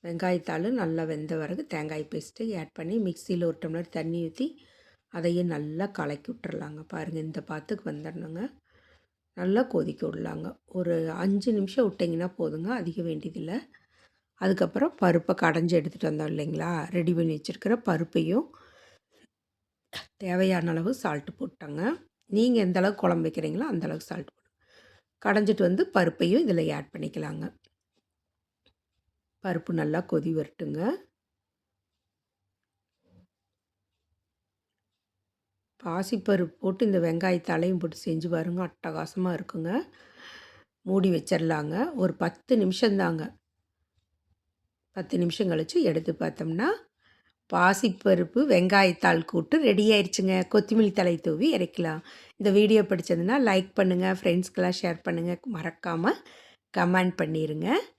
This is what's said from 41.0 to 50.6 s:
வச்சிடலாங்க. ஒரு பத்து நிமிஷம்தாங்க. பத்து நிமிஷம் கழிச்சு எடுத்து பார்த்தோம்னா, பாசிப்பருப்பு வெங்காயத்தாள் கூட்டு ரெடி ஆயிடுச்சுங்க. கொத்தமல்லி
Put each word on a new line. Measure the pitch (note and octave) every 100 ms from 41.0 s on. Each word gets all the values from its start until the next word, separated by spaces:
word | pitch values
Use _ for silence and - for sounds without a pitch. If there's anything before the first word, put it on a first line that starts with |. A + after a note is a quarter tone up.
| F#3+ E3
வச்சிடலாங்க. | - F3 E3 D#3+ D3+ E3+ D4 C#4+
ஒரு | F#3 -
பத்து | E3+ - _ B3
நிமிஷம்தாங்க. | F#3+ F#3 A#3 G3 F3+ D#3+ D#3 - _ _ _ _ _ _ _ _ _ _ _ _ _ _ _ -
பத்து | F3+ -
நிமிஷம் | F3 - F#3+
கழிச்சு | D#3+ D#3+ F4+ C4
எடுத்து | D#3+ E3 D#3+
பார்த்தோம்னா, | E3 - E3 E3 C4 A4 - _ _ _ _ _ _
பாசிப்பருப்பு | F3 F3+ F#3+ A#3 F#3 - F#3 E3+ - C#4+
வெங்காயத்தாள் | F#3+ F3+ G3+ G3 E3+ F#3 E3 D#3+
கூட்டு | E3+ D#3+ D#4+ C#4
ரெடி | G3 G#3+ G#3+
ஆயிடுச்சுங்க. | F#3+ - F#3 F#3 F3+
கொத்தமல்லி | G#3